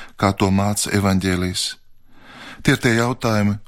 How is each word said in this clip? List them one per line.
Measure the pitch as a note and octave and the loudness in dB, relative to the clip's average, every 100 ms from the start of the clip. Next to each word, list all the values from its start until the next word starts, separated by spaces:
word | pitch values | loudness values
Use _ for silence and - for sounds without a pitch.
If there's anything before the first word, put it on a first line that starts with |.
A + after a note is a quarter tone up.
| - - | -18 -2
kā | G2 | 0
to | - G2 | 2 2
māca | G2 G#2 G#2 - | 2 0 -2 -2
evaņģēlijs? | G#2 G2 F#2+ F#2+ F2+ F2+ F2+ - - - - - - - - - - | 0 2 2 0 -2 -2 -4 -6 -8 -18 -20 -20 -20 -20 -20 -20 -2
Tie | - | 0
ir | C3 | 2
tie | B2+ A2+ | 2 2
jautājumi, | A#2+ C3 A#2 G#2+ G#2 G2+ | 0 -2 0 2 2 0